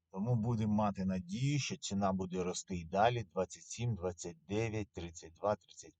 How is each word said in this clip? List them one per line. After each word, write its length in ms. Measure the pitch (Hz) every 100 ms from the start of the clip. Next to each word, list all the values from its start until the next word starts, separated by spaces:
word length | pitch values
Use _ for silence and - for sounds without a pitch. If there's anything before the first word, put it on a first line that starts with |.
| _
Тому 260 | 95 110 120
будемо 380 | 110 113 110
мати 300 | 107 104 98
надію, 540 | 95 92 87 107 139 147
що 180 | - 92
ціна 360 | - 101 98
буде 320 | 95 92 92
рости 320 | 90 90 - 90
і 80 |
далі, 400 | 82 95 113 120
двадцять 400 | 104 92 92 -
сім, 300 | - - 120
двадцять 500 | 101 90 90 90 82
дев'ять, 480 | - 101 113 107 101
тридцять 420 | - 87 82 82
два, 220 | 82 98 104
тридцять 380 | - - 80 -